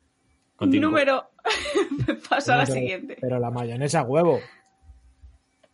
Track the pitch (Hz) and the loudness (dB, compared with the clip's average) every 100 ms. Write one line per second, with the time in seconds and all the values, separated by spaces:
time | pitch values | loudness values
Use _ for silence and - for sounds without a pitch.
0 | _ _ _ _ _ - 277 269 311 311 | _ _ _ _ _ -2 2 4 4 2
1 | 277 262 - _ 403 440 571 554 - 285 | 2 0 -4 _ -4 -4 -2 0 0 -2
2 | - 262 - 277 269 247 262 131 127 - | -2 -4 -2 -2 2 2 2 0 -2 -6
3 | 262 - 127 127 120 123 120 117 143 160 | -10 -6 -4 -2 -2 -4 -6 -4 -2 0
4 | 120 147 175 123 - - _ _ - - | 2 2 2 2 -4 -20 _ _ -20 -20
5 | _ _ - _ _ _ _ | _ _ -20 _ _ _ _